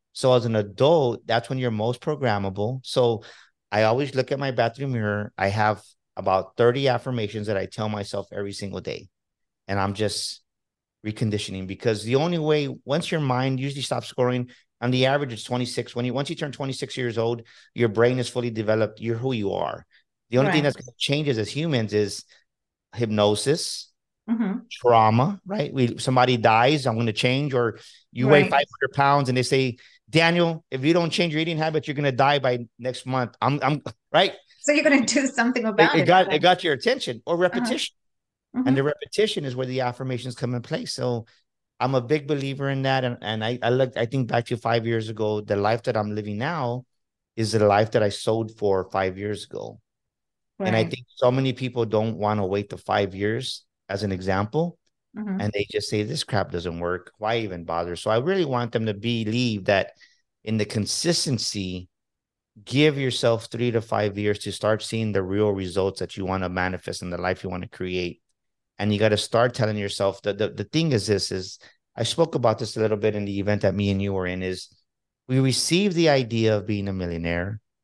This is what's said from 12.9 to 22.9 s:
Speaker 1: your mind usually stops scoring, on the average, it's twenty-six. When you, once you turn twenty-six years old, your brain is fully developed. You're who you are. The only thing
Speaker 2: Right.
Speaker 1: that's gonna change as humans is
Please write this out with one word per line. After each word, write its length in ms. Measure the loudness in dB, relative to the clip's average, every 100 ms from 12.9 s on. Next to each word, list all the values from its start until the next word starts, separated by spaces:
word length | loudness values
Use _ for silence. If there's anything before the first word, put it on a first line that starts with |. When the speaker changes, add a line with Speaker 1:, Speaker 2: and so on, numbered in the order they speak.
| -4 -2
Speaker 1:
your 100 | -2
mind 380 | 0 0 0 -2
usually 220 | -4 -6
stops 260 | -4 -6 -4
scoring, 440 | 0 0 0 -4 -12 _ -4
on 100 | 0
the 160 | 2 4
average, 260 | 2 -2
it's 120 | -8 -4
twenty-six. 500 | -4 -4 -4 -6 -4
When 100 | -4
you, 80 |
once 160 | -2 -4
you 60 | -6
turn 160 | -8
twenty-six 440 | -6 -8 -8 -8 -4
years 220 | -4 0
old, 240 | -2 -2 -8 -20 _
your 160 | 0 2
brain 300 | 4 4 4
is 100 | -2
fully 220 | -4 -4
developed. 480 | -2 0 2 0 -4
You're 180 | -6 -4
who 140 | -2
you 220 | -2 -2
are. 300 | -2 -4 -6 -14 _ _ _ -2
The 80 | 2
only 140 | 4
thing 120 | 2
Speaker 2:
Right. 100 | 0
Speaker 1:
that's 120 | -2 -10
gonna 80 | -6
change 280 | -2 0 0
as 220 | 0 -2
humans 440 | -2 0 0 0
is 320 | 0 0 -4 -16 _ _ _ _ _ _